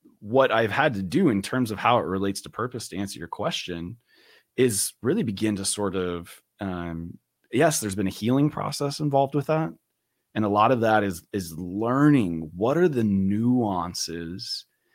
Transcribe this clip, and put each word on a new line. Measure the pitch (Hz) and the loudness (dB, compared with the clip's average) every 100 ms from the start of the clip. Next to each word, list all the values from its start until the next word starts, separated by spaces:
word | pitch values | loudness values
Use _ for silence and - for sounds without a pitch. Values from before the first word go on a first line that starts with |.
| _ _ | _ _
what | 104 127 131 | 0 2 4
I've | 113 113 | 4 2
had | 110 151 104 | 2 2 0
to | |
do | 92 139 180 | -2 2 4
in | 98 | 2
terms | - 127 117 | 0 -2 -2
of | 101 | 0
how | 113 120 | 2 4
it | 80 | 2
relates | 95 98 98 | -2 -2 -4
to | - | -8
purpose, | - 123 120 - | -8 -8 -8 -10
to | 90 | -8
answer | 98 - | -8 -8
your | 82 | -10
question, | - 127 - - 85 87 117 _ _ _ _ _ - | -6 -4 -4 -6 -8 -8 -12 _ _ _ _ _ 0
is | 127 98 - - | 2 2 -4 -4
really | 113 208 | -2 0
begin | 135 95 107 98 | -2 -2 -2 -2
to | |
sort | 95 - 101 95 | -2 -2 -2 -2
of, | 90 87 87 - _ - | -4 -6 -10 -18 _ -10
um, | 98 87 85 82 85 - _ _ _ | -8 -6 -6 -8 -10 -14 _ _ _
yes, | 120 160 156 | 2 2 2
there's | 107 98 | -2 -2
been | 95 | -4
a | |
healing | - 110 135 147 | -2 0 2 2
process | - 101 - 143 143 | 0 -6 -4 -6 -4
involved | 151 139 139 | 0 2 2
with | 147 139 | 0 0
that. | 156 165 165 _ _ _ _ _ - | 0 -2 -8 _ _ _ _ _ -2
And | 107 | 2
a | |
lot | 104 113 | 4 4
of | 127 | 4
that | 110 107 | 4 4
is, | 101 85 - | 2 -4 -6
is | 101 82 80 | -8 -6 -8
learning | 90 98 113 135 147 143 95 82 80 85 | -6 -4 0 4 6 6 2 -2 -6 -2
what | 110 151 | 0 2
are | 180 | 2
the | 127 | 2
nuances | 110 98 95 101 120 127 107 92 85 - - 82 85 95 - - - _ _ | 2 2 2 2 2 2 2 0 -4 -6 -6 -6 -8 -10 -8 -10 -12 _ _